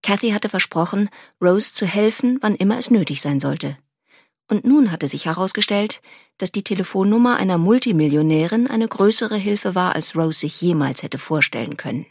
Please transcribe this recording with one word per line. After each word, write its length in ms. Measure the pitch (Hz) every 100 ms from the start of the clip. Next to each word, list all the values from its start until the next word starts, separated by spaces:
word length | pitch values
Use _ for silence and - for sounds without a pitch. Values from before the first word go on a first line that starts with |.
Kathy 280 | - 202 240
hatte 180 | 208 208
versprochen, 640 | 185 - 165 175 202 208 - - _
Rose 320 | 180 190 208
zu 100 | -
helfen, 540 | 190 196 214 220 247 254
wann 140 | 214
immer 240 | 202 190 240
es 120 | 262
nötig 300 | 233 165 143
sein 180 | 147 143
sollte. 380 | 139 143 143 139 _ _ _ _ _ _ _
Und 160 | 214
nun 260 | 233 294 240
hatte 180 | 165 143
sich 180 | - 165
herausgestellt, 720 | 160 190 - 202 202 214 - _ - _ _
dass 140 | 185
die 100 | 202
Telefonnummer 760 | 196 190 220 190 196 220 247 240
einer 220 | 190 180
Multimillionärin 1080 | 170 247 254 170 156 147 156 156 165 226 247
eine 220 | 226 220
größere 480 | - 196 220 220 214
Hilfe 380 | 196 202 202
war, 200 | 185 180
als 220 | - 156 160
Rose 220 | 160 160
sich 240 | 151 -
jemals 400 | 175 165 135 139
hätte 160 | - 139
vorstellen 580 | - 156 - 117 117 -
können. 300 | - 127 -